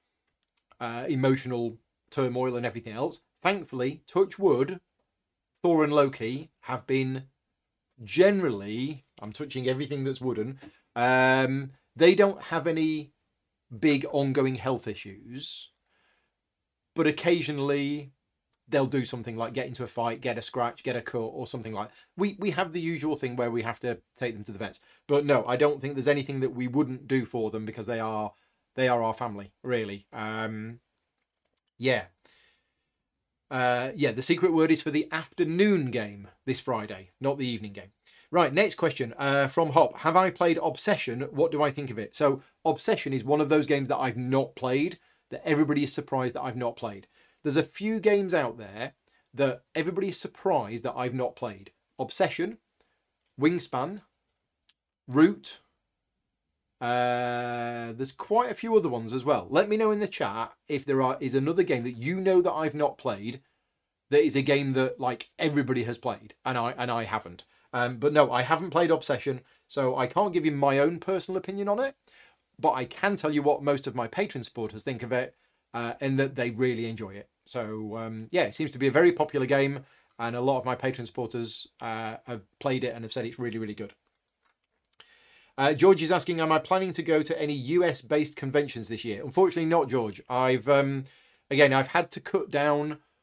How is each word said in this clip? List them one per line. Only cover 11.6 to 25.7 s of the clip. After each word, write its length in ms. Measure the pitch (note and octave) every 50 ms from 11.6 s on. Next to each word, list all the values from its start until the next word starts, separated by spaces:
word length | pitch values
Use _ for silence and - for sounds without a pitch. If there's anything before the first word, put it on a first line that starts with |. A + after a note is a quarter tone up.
| C#3 C3+ - _ _ _ _
they 180 | D3 E3 F3 G3
don't 280 | F#3+ G3+ G3 F#3+ - -
have 240 | - E3 D#3+ C#3
any 440 | E3+ D#3+ D#3+ D#3 D#3 D#3 D3+ C#3+ C#3 _ _ _ _ _ _ _ _ _ _ _ _ B2
big 280 | G#2 D#3+ D#3 C#3+ C3+ C#3+ -
ongoing 440 | - C#3 C#3 C3+ C3 C#3+ C3 C3+ C3
health 320 | A2+ G#2+ C3 C3 A2+ -
issues, 840 | A2+ G2+ - - G#2 G2 G#2 - A2+ B2 C#3 C#3 - - - - - _ _ _ _ _ _ _ _ _ _ _ _ _ _ _ _ _ _ _ _ _ _ _ _ _
but 120 | E3 D#3
occasionally 1040 | D#3 D3+ - - F3 F3 E3+ C3+ D3 D3+ C#3 C#3 C#3+ C#3+ C#3+ C#3+ C#3+ D3 D3 C#3+ C3+ _ _ _ _ _ _ _ _ _ _ _
they'll 180 | - D3+ C#3 C3+
do 180 | B2+ C#3+ C3+ A#2+
something 320 | - - A#2+ A2 A#2+ A2+
like 180 | A2+ A#2 A#2+ B2
get 140 | C3 B2
into 160 | C3+ A#2+ - B2
a 40 |
fight, 340 | A2 - A#2+ A#2 A#2 A#2 A#2
get 160 | - B2+ A2
a 40 | G2
scratch, 420 | - - - B2+ A#2+ A#2+ - - -
get 120 | C3 A#2+
a 60 | A#2
cut 180 | A2 - - A#2+
or 280 | A2+ A2 - B2+ B2
something 260 | - - B2 A2 A2+ G#2+
like, 160 | G2+ G#2+ A2+ - - _ _ _
we, 200 | - G3 G3+ G3 F3
we 120 | G3 G3+
have 220 | C#3 F3 F#3+ E3 D#3
the 80 | F3
usual 340 | E3 E3 E3+ C#3+ C#3+ D#3 D3
thing 200 | D3 C#3 B2 A#2+
where 140 | B2 A#2+ A#2
we 140 | A#2 A#2+ A2
have 160 | A#2 A2 -
to 200 | - B2 A2+ - _ _ _
take 180 | - B2+ A#2+ A2
them 100 | G2+ G2
to 80 | -
the 80 | G#2 F#2+
vets. 220 | G#2 F#2+ - - - _ _ _ _
But 180 | - C#3+ C#3+ D3
no, 180 | C#3+ C#3 A#2+ G#2+
I 80 | A#2+ B2+
don't 260 | B2 D3 D3